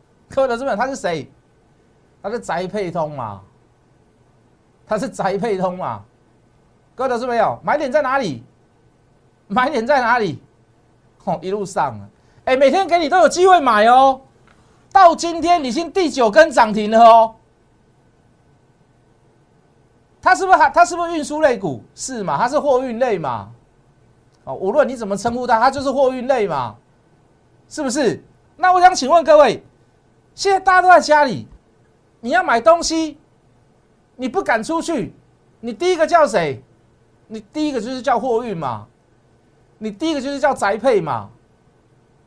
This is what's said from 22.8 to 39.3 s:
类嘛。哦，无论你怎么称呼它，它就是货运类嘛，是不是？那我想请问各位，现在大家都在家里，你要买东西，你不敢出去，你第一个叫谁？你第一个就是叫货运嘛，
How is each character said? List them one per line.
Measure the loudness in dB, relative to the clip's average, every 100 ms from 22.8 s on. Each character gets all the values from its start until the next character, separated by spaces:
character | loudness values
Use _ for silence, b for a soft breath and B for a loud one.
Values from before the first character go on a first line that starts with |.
| -2 -4
类 | -2 -2
嘛。 | -6 -8 -10 -20 _ _ _ _ _ _ _ _ -14
哦， |
无 | -8 -4
论 | 0 0
你 | -2
怎 | -8
么 | -6
称 | -6
呼 | -4 -2
它， | 2
它 | 2
就 | 0
是 | -4
货 | 0 0
运 | -2 -2
类 | -2 -2
嘛， | -4 -8 -12 _ _ _ _ _ _ _ _ _
是 | -8
不 | -6
是？ | -2 -2 -2 -10 _ _ -2
那 | 2
我 | 4
想 | 4 4
请 | 2
问 | 2
各 | 4 6
位， | 4 2 -10 _ _ _ _ _ _
现 | -6 -2
在 | 0
大 | 2
家 | 4
都 | 6
在 | 6
家 | 6 2 2
里， | -2 -12 -20 _ _ _ _ _ _
你 | -4
要 | -2
买 | 0 2
东 | 4 2
西， | 2 -4 -6 -10 _ _ _ _ _ _ _ _ _ -12
你 | -8
不 | -4
敢 | -2 -2
出 | -2 -6
去， | -4 -6 -6 -12 _ _ _ _
你 | -12
第 | -4 -2
一 | 0
个 | 2
叫 | 2 2
谁？ | 0 -2 -6 -14 _ _ _ _ _ -18
你 | -18
第 | -12 -6 -4
一 |
个 | -4
就 | -8
是 | -6
叫 | -2 -2
货 | -2 -4
运 | -4 -8
嘛， | -8 -10 -14 _ _ _ _